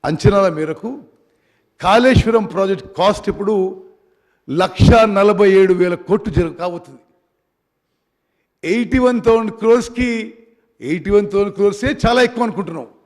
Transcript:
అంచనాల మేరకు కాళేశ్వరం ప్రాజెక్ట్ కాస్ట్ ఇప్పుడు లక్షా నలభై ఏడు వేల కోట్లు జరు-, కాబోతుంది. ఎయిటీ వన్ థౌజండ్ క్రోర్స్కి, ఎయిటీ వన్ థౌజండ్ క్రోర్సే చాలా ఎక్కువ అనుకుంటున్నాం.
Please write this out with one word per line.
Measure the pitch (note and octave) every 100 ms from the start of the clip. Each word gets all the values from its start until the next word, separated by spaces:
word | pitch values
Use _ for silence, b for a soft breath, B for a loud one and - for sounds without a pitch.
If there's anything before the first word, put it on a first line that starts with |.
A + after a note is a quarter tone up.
| C3
అంచనాల | D#3 G3+ G3+ F#3+
మేరకు | D#3 D#3 D#3 A3 C#4+ - _ _ _ _ _ _ _
కాళేశ్వరం | F3+ A3 B3+ B3+ A3 A3+ F3+
ప్రాజెక్ట్ | F3+ F#3+ F#3+ - -
కాస్ట్ | G3+ G#3 -
ఇప్పుడు | - G3+ G#3 F#3 - - _ _ _ _ _ -
లక్షా | D3 F#3 - - A#3 A3
నలభై | G3 G3+ G3 G3+
ఏడు | F#3+ F#3+
వేల | F3+ F3+ F3
కోట్లు | - G#3+ A3+
జరు-, | D#3+ E3
కాబోతుంది. | D3 F3+ E3+ C#3+ C3+ _ _ _ _ _ _ _ _ _ _ _ _ _ _ _ _
ఎయిటీ | D#3 A3+ A#3+ B3+
వన్ | B3 A#3+
థౌజండ్ | A#3 A3+ A3
క్రోర్స్కి, | A3+ A3 A#3+ A#3 - B3 A3+ A3 - _ _ _ _
ఎయిటీ | B2+ F3 D3+
వన్ | G3+ G3+
థౌజండ్ | G3 G3+ G3+
క్రోర్సే | G3+ G3 B3+ - A#3
చాలా | B3
ఎక్కువ | A#3+ A#3+
అనుకుంటున్నాం. | A#3 G3 F3 E3 A#2+ _